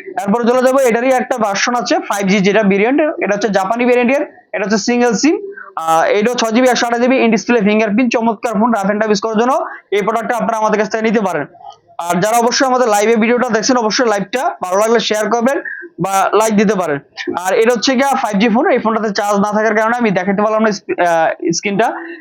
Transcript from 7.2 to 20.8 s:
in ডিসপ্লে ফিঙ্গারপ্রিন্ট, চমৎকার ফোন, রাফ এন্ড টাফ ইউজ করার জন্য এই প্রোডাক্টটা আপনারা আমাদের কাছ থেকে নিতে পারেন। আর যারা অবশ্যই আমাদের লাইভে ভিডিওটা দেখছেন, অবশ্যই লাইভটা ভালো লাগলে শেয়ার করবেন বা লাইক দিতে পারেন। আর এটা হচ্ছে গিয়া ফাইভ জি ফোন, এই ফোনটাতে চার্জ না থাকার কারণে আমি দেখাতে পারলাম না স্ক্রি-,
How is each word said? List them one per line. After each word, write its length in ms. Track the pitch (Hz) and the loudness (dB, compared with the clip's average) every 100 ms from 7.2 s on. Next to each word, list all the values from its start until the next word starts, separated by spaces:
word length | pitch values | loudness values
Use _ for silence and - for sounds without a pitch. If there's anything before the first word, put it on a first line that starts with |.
in 60 | 226 | 2
ডিসপ্লে 300 | 226 - 240 | 0 0 0
ফিঙ্গারপ্রিন্ট, 520 | 202 214 220 208 254 | 2 2 2 0 0
চমৎকার 400 | 240 226 214 240 | 0 -2 -2 -4
ফোন, 200 | 202 233 | 0 0
রাফ 180 | 226 196 | 0 -2
এন্ড 100 | 208 | -2
টাফ 100 | 220 | -2
ইউজ 100 | 202 | -4
করার 180 | 226 220 | -4 0
জন্য 280 | 240 311 330 - _ | 0 0 -4 -12 _
এই 120 | 202 | -2
প্রোডাক্টটা 340 | 196 220 - 240 | -2 -2 -4 -4
আপনারা 200 | 196 220 | -2 -2
আমাদের 220 | 214 202 | 0 0
কাছ 100 | 214 | -2
থেকে 120 | 220 | -2
নিতে 180 | 220 226 | 0 0
পারেন। 260 | 190 160 139 - - - _ - | 0 -4 -6 -12 -20 -20 _ -10
আর 220 | 170 175 | -2 0
যারা 160 | 208 233 | 2 2
অবশ্যই 300 | 233 233 269 | 2 2 0
আমাদের 220 | 254 247 | 2 2
লাইভে 280 | 208 214 233 | 2 2 2
ভিডিওটা 320 | 220 240 247 | 2 2 0
দেখছেন, 280 | 220 208 254 | -2 0 0
অবশ্যই 320 | 220 196 240 | 0 0 0
লাইভটা 480 | 202 190 247 320 - | 0 -2 -4 -4 -4
ভালো 160 | 180 190 | -2 0
লাগলে 220 | 220 233 | 2 2
শেয়ার 280 | - 214 208 | 0 -2 0
করবেন 340 | 233 233 339 - - 349 - | 0 0 -2 -6 -14 -16 -8
বা 300 | 180 196 185 | -2 0 2
লাইক 240 | 202 226 208 | 2 2 2
দিতে 180 | 208 | 2
পারেন। 240 | 208 165 143 - - - - | 0 -2 -4 -6 -10 -6 -4
আর 120 | 185 | 0
এটা 180 | 196 220 | 2 2
হচ্ছে 220 | 247 - | 2 0
গিয়া 140 | 254 277 | 2 0
ফাইভ 280 | 269 220 202 | 0 -2 0
জি 100 | 233 | 2
ফোন, 220 | 220 370 | 2 2
এই 80 | 254 | 2
ফোনটাতে 320 | 214 220 214 | 0 -2 -2
চার্জ 240 | 202 202 202 | -2 0 0
না 140 | 202 | 0
থাকার 220 | 208 220 214 | 0 0 2
কারণে 200 | 220 240 | 0 0
আমি 140 | 226 | 0
দেখাতে 320 | 185 185 196 | 0 -2 0
পারলাম 200 | 214 220 | 0 2
না 100 | 220 | 0
স্ক্রি-, 340 | 202 | -2